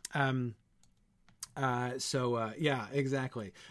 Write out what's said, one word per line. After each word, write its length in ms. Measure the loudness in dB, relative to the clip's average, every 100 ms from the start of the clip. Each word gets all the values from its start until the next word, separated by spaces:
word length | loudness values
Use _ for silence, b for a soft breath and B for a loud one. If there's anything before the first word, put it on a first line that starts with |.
| -6
Um, 400 | 0 2 2 -2 -6 _ _ -20 _ _ _ -20 -16 -12 -2
uh, 420 | 0 2 0 -2
so, 380 | -2 0 2 0
uh, 160 | -2 0
yeah, 300 | 2 2 0
exactly. 600 | 0 2 0 -2 -4 -8 -12 B